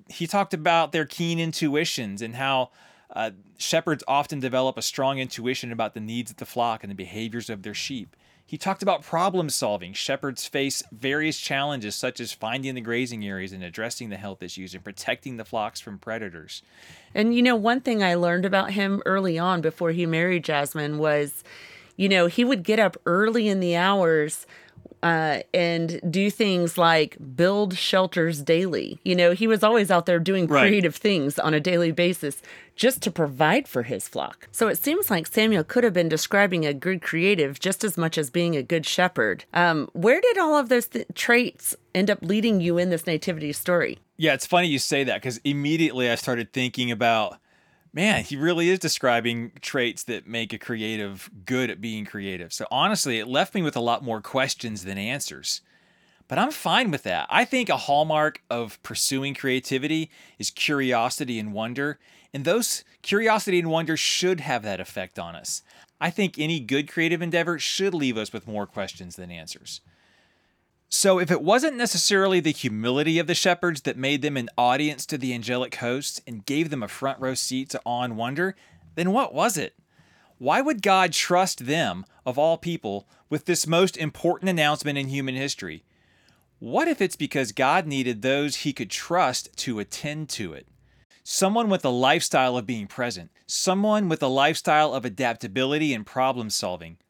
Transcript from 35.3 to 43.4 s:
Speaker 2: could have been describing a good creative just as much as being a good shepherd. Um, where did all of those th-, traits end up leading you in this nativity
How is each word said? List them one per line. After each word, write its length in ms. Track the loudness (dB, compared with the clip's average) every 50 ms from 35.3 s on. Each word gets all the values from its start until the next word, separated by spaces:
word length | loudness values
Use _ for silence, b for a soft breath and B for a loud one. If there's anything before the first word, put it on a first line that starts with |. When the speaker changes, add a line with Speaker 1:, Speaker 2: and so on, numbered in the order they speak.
| 0 2 4 4 4 2 2
Speaker 2:
could 200 | 2 2 2 2
have 100 | 4 4
been 160 | 2 2 2
describing 580 | 0 -2 0 0 2 2 4 4 2 2 0
a 60 | 0 -2
good 280 | -2 -2 -2 -2 -2
creative 580 | -4 -4 0 2 2 4 4 4 2 0 0 -2
just 240 | -2 -2 -2 -2 -2
as 140 | -4 -2
much 180 | 0 -2 0 0
as 140 | -2 -2 0
being 260 | 0 0 0 2 0
a 60 | -2 0
good 220 | 0 -2 -2 0
shepherd. 600 | 0 2 2 2 2 2 2 2 2 0 -2 -6 _ 2
Um, 340 | 2 4 4 4 2 -2 -4 -4
where 280 | 0 4 4 4 6
did 160 | 4 2 4
all 180 | 4 2 4 4
of 140 | 2 2 2
those 180 | 2 0 0
th-, 200 | -2 -6 -8 -8 -8 -8
traits 600 | -4 2 4 4 4 4 0 -4 -6 -8 -8 -8 -8 _ _ 0
end 160 | 2 2 2
up 80 | 2 0
leading 400 | 0 0 0 2 2 2 2 2
you 160 | 2 2 2
in 140 | 2 2 2
this 160 | 0 0 0
nativity 460 | -2 -2 -2 -2 -4 -4 -4